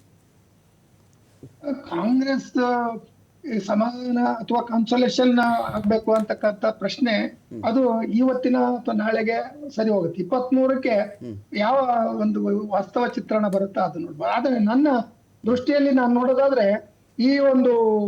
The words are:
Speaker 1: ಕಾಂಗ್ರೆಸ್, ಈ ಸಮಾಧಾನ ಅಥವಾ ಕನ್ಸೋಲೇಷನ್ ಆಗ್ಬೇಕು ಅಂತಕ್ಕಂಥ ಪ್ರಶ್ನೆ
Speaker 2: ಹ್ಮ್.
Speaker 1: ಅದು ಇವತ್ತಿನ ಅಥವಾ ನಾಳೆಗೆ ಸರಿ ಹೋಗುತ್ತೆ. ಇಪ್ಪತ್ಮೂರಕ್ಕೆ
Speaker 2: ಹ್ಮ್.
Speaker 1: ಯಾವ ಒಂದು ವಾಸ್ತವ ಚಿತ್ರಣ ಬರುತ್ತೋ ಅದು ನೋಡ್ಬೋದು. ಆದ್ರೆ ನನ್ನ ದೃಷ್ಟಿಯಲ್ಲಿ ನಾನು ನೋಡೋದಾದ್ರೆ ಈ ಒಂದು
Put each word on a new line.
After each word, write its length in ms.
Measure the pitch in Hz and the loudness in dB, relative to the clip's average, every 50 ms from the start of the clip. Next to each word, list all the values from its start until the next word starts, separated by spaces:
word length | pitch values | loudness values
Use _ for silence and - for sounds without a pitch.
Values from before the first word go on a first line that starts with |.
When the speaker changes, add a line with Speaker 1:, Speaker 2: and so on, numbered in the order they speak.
| _ _ _ _ _ _ _ _ _ _ _ _ _ _ _ _ _ _ _ _ _ _ _ _ _ _ _ _ - 135 - _ - 294 269 - - - | _ _ _ _ _ _ _ _ _ _ _ _ _ _ _ _ _ _ _ _ _ _ _ _ _ _ _ _ -20 -20 -20 _ -8 -8 -8 -8 -8 -8
Speaker 1:
ಕಾಂಗ್ರೆಸ್, 640 | 175 170 180 220 254 262 269 269 269 254 - - - 262 247 247 247 240 240 233 226 226 - - _ _ _ _ _ _ - 311 233 | -6 -4 0 0 2 2 2 0 -2 -2 -4 -4 -2 -2 0 0 0 0 -2 -4 -6 -8 -12 -18 _ _ _ _ _ _ -10 -6 -6
ಈ 40 | 208 | -4
ಸಮಾಧಾನ 580 | 190 - 220 208 220 240 247 247 247 247 240 240 240 | -2 0 0 0 0 0 -2 -6 -4 -4 -2 0 0
ಅಥವಾ 360 | 240 240 233 220 - 269 240 | 0 -2 -4 -4 -2 -2 -2
ಕನ್ಸೋಲೇಷನ್ 800 | 233 - 226 233 226 - 240 247 247 226 - - 254 254 247 240 240 233 233 233 - - 208 | -2 -2 -2 -2 0 0 2 2 2 2 2 2 2 4 4 4 2 2 0 0 -2 -4 -6
ಆಗ್ಬೇಕು 380 | 214 208 208 220 220 220 220 220 | -4 0 0 0 0 2 2 0
ಅಂತಕ್ಕಂಥ 520 | 220 214 - 220 214 - 214 208 208 - | 0 0 -2 -4 -2 -2 -2 -2 0 -2
ಪ್ರಶ್ನೆ 460 | 226 220 - 202 196 - - 262 240 214 202 214 254 | -4 -4 -4 -6 -8 -4 -2 -2 0 0 0 -2 -4
Speaker 2:
ಹ್ಮ್. 360 | - - _ _ 117 113 - | -8 -12 _ _ -14 -6 -4
Speaker 1:
ಅದು 380 | 214 226 269 262 240 226 226 | -2 0 2 2 2 0 0
ಇವತ್ತಿನ 560 | 226 - 196 226 254 262 254 254 - 254 247 254 | -2 -2 0 2 2 2 0 0 0 0 0 2
ಅಥವಾ 380 | 247 247 247 240 - - 226 | 2 0 -2 -2 -4 -4 -2
ನಾಳೆಗೆ 760 | 208 208 220 220 226 220 214 226 233 240 - - - - - - | -2 -2 0 0 0 -2 -2 -2 -4 -4 -6 -10 -14 -16 -10 -6
ಸರಿ 140 | - 220 220 | -2 0 0
ಹೋಗುತ್ತೆ. 320 | 208 196 170 160 - 185 | 2 0 0 -2 -4 -6
ಇಪ್ಪತ್ಮೂರಕ್ಕೆ 680 | 175 170 - 254 247 254 262 262 262 262 269 262 262 262 | -4 -2 -2 -2 0 2 2 2 2 2 2 0 0 0
Speaker 2:
ಹ್ಮ್. 480 | 226 202 208 208 - - 127 120 107 101 - _ - | 0 0 0 -2 -6 -12 -12 -12 -12 -14 -14 _ -6
Speaker 1:
ಯಾವ 360 | 214 208 214 262 277 262 254 240 233 226 226 226 226 | -2 0 0 2 2 2 0 0 0 0 -2 -2 -2
ಒಂದು 460 | 214 214 208 208 208 202 202 208 214 - | 0 0 0 0 0 0 0 -2 -2 -2
ವಾಸ್ತವ 400 | 196 190 196 - - - 247 247 | -2 -4 -4 -2 -2 -2 -2 -2
ಚಿತ್ರಣ 400 | - 240 - - 220 214 214 202 | -2 -6 -4 -2 -2 0 0 0
ಬರುತ್ತೋ 340 | 185 196 196 196 - 180 | 0 0 -2 -2 -2 -2
ಅದು 180 | 185 170 - 160 | -2 -2 -4 -6
ನೋಡ್ಬೋದು. 300 | 160 - 147 147 - - | -10 -10 -8 -6 -4 -2
ಆದ್ರೆ 300 | 202 233 247 285 254 233 | -2 0 0 0 2 2
ನನ್ನ 280 | 208 208 226 262 294 302 269 240 220 - - _ _ _ _ _ - | 2 2 4 4 4 4 2 2 -2 -4 -12 _ _ _ _ _ -2
ದೃಷ್ಟಿಯಲ್ಲಿ 460 | 214 247 247 247 - 285 294 277 277 | 0 0 0 0 0 2 2 2 4
ನಾನು 220 | 262 262 254 240 240 | 4 4 4 4 2
ನೋಡೋದಾದ್ರೆ 840 | 240 254 254 262 247 277 277 269 247 214 196 202 220 - - _ _ _ _ _ - | 2 2 2 2 2 2 2 4 4 2 2 2 0 -4 -10 _ _ _ _ _ 0
ಈ 180 | 233 262 277 277 | 2 2 2 4
ಒಂದು 340 | 277 277 262 254 247 247 240 233 226 220 214 214 208 | 4 4 4 4 4 4 4 4 4 2 2 2 0